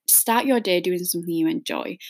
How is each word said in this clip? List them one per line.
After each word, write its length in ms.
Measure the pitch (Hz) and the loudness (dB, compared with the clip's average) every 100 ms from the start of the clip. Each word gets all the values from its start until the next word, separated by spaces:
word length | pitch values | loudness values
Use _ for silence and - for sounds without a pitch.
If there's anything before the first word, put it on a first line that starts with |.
| - | 0
start 360 | - - 233 269 | 2 4 2 2
your 140 | 240 | 2
day 220 | 202 175 | 2 0
doing 240 | 180 180 180 | 0 -2 -2
something 280 | 170 175 | -4 -2
you 140 | 165 160 | 0 0
enjoy. 520 | - - - - 185 | -2 -4 -6 -6 -10